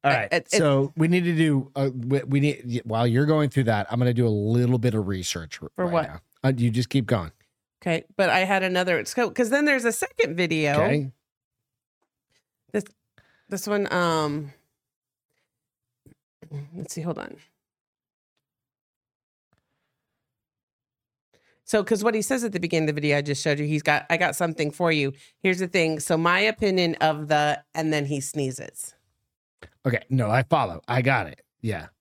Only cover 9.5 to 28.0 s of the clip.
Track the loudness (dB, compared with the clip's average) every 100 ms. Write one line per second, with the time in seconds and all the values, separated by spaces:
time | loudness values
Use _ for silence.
9.5 | 2 2 2 0 -2 -6 -2 -4 0 0
10.5 | 0 2 2 2 0 -2 -10 _ _ _
11.5 | _ _ _ _ _ _ _ _ _ _
12.5 | _ _ -6 -6 _ _ _ _ _ _
13.5 | -8 -2 -2 0 0 2 2 0 -4 -8
14.5 | -16 _ _ _ _ _ _ _ _ _
15.5 | _ _ _ _ _ -20 _ _ _ -16
16.5 | -16 -14 -14 -12 -8 -8 -8 -10 -16 _
17.5 | _ _ _ _ _ _ _ _ _ _
18.5 | _ _ _ _ _ _ _ _ _ _
19.5 | _ _ _ _ _ _ _ _ _ _
20.5 | _ _ _ _ _ _ _ _ _ _
21.5 | _ -2 0 2 2 2 0 -2 -2 -2
22.5 | -4 -2 0 0 0 0 0 0 -4 -2
23.5 | -2 0 -2 2 0 0 0 0 0 -4
24.5 | -2 -4 -2 0 0 -2 -6 -20 _ -2
25.5 | -2 -2 0 0 0 0 0 2 2 0
26.5 | 0 0 2 0 2 0 0 0 0 2
27.5 | -2 -6 -4 -2 0